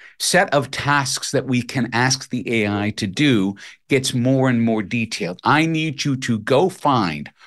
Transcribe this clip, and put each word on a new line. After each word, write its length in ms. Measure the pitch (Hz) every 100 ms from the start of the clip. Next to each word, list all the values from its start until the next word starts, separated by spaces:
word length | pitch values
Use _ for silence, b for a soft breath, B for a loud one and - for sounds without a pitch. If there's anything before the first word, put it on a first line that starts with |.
| B B
set 340 | - 180 196
of 180 | 143 131
tasks 600 | - 139 147 135 - -
that 140 | 135 127
we 160 | 127
can 280 | 120 135 117
ask 360 | 113 127 127 -
the 140 | 123 -
A 140 | 113 104
I 220 | 104 104 107
to 100 | 107
do 480 | 90 147 117 95 101 B B -
gets 260 | 135 131
more 360 | 127 123 135 131
and 120 | 120
more 220 | 117 110
detailed. 560 | 95 120 110 - 90 92 110
I 220 | 143 165
need 360 | 160 156 131
you 140 | 151 131
to 200 | 131 110
go 280 | 104 131 185
find 640 | - 147 131 90 76 69 b